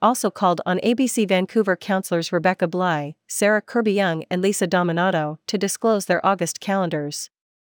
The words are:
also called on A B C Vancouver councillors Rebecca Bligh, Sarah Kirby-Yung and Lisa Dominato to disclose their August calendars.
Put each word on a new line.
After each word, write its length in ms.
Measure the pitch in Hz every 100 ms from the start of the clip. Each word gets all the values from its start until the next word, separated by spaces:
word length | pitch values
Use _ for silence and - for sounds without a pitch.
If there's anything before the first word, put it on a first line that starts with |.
also 300 | 214 254 208
called 320 | - 190 170
on 160 | 180 180
A 120 | 220
B 120 | 240 254
C 200 | - 196
Vancouver 500 | 185 185 226 202 180
councillors 560 | - 190 - 170 165
Rebecca 340 | 175 180 185 175
Bligh, 500 | 180 180 156 147 - -
Sarah 340 | - 208 214
Kirby-Yung 640 | - 240 220 196 190 160 -
and 100 | 180
Lisa 260 | 196 202 180
Dominato 720 | 185 175 165 185 175 151 156 -
to 120 | 196
disclose 480 | 196 - 226 208 -
their 180 | 175
August 340 | - 190 165 -
calendars. 680 | - 196 175 160 147 - - _ _ _